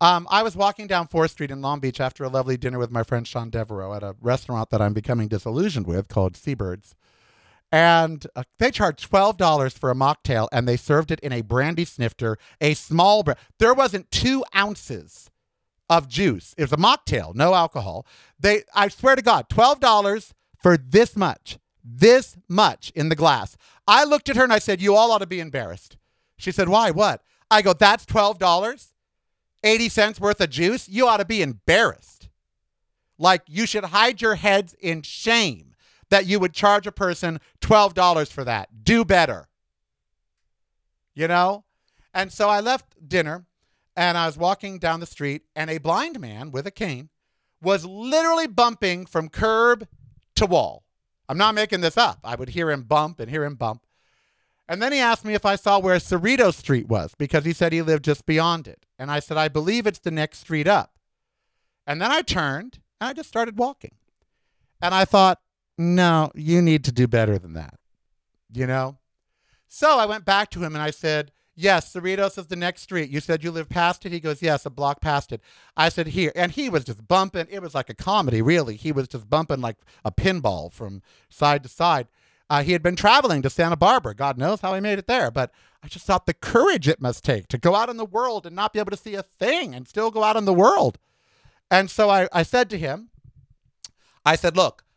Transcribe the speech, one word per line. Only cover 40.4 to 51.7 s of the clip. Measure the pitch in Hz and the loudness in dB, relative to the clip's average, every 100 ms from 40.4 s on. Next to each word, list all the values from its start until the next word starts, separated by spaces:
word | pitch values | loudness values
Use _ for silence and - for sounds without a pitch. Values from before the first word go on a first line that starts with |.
| _ _ _ _ _ _ _ | _ _ _ _ _ _ _
You | 143 165 | -6 0
know? | 175 185 202 _ _ _ _ _ | 2 2 -2 _ _ _ _ _
And | 185 190 | -6 -6
so | - 208 | 0 0
I | 208 | 2
left | 226 262 _ _ 147 | 0 -4 _ _ -4
dinner, | 180 156 175 _ _ _ _ _ 175 | -2 -2 -6 _ _ _ _ _ -2
and | 175 170 | 0 0
I | 165 | -2
was | 147 | -2
walking | 175 196 196 185 | -2 -2 -8 -6
down | 165 165 | -4 -4
the | 170 | -8
street, | - 143 151 _ 156 | -8 -8 -8 _ -10
and | 156 | -8
a | 160 | -6
blind | 156 190 320 277 | -2 -2 -2 -10
man | 120 104 147 | -14 -14 -12
with | 131 185 | -10 -10
a | |
cane | - 196 127 151 _ _ _ _ _ | -8 -8 -8 -14 _ _ _ _ _
was | 180 196 175 | -2 -2 -4
literally | 196 247 311 330 330 311 | -12 -2 0 2 0 -2
bumping | 202 240 226 196 175 185 | 0 0 0 -4 -4 -6
from | 165 160 | -6 -6
curb | - 220 220 240 233 214 _ - _ _ | -4 -2 2 2 0 -4 _ -20 _ _
to | - 202 | -2 0
wall. | 170 90 55 _ _ _ _ - | 0 0 -8 _ _ _ _ -10
I'm | 156 | 0
not | 214 208 | 0 2
making | 214 | -2